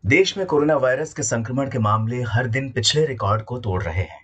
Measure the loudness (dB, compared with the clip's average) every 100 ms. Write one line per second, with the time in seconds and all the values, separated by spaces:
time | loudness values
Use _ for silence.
0 | 4 4 4 0 0 2 4 4 2 0
1 | -2 -6 -2 -2 -2 -2 -2 0 2 2
2 | 0 -2 0 0 0 -2 -2 -2 0 2
3 | 0 0 0 0 -2 -8 -4 -2 -2 -4
4 | -4 -8